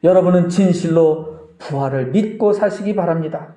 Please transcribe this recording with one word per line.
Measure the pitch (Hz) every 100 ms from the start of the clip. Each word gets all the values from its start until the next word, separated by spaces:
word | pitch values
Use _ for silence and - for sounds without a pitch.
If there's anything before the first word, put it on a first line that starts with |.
여러분은 | 165 185 180 180 175
진실로 | - 190 170 170 165 160 156 - - - _
부활을 | - 139 139 135 127
믿고 | 170 214 214 208
사시기 | 202 208 - 202 196
바랍니다. | 175 165 156 - -